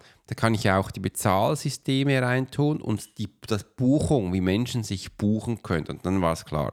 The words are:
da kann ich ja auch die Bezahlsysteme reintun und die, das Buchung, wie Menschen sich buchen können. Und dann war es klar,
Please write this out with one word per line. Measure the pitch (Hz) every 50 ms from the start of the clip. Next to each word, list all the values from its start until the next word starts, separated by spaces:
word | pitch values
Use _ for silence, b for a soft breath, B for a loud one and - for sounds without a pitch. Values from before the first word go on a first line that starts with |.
| B B B B B -
da | -
kann | - - 113 113
ich | 101 -
ja | 104 95 95
auch | 92 -
die | - -
Bezahlsysteme | 95 95 - - - 110 92 95 107 143 151 143 - 143 - - - - 135 135 135 143 139 131
reintun | 127 123 123 131 131 - - - 143 147 151 156
und | - - 110 101 - - _ -
die, | 107 - _ _ -
das | - 110 104 - _ _
Buchung, | - 123 127 139 151 - - 151 127 98 90
wie | 90 95
Menschen | 90 - - 113 123 123 - 123 110
sich | - 101 92 - - - -
buchen | 104 104 107 110 - 123 117 - -
können. | - 92 80 73 -
Und | 73 73 -
dann | 90 95 98
war | 90 82
es | 82 - -
klar, | - 76 76 71 -